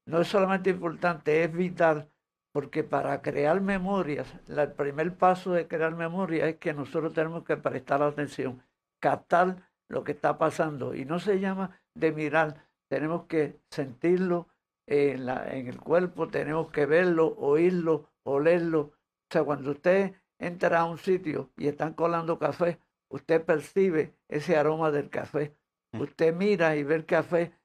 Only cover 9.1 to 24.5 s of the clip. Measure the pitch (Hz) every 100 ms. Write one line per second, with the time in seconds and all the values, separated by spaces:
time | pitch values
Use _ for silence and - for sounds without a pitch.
9.1 | 135 - 175 180 185 - _ - 131 135
10.1 | 143 147 147 160 - 156 147 123 139 135
11.1 | 175 190 190 190 190 185 - _ - 160
12.1 | 156 151 151 156 147 _ _ - 135 151
13.1 | 170 - 160 143 - - - 139 120 170
14.1 | 180 185 175 170 _ _ _ - 143 143
15.1 | 131 123 131 - 131 123 123 - 165 180
16.1 | 170 160 139 143 160 160 - 139 160 185
17.1 | 165 160 - 139 151 175 180 165 160 -
18.1 | _ 123 139 156 175 170 160 151 _ _
19.1 | _ - 175 143 143 135 143 180 190 196
20.1 | 190 _ - 175 175 175 170 170 160 -
21.1 | 185 160 143 143 - 143 147 156 160 165
22.1 | 170 165 165 151 143 175 165 _ _ _
23.1 | 139 - 165 165 156 147 196 190 156 151
24.1 | _ - 151 143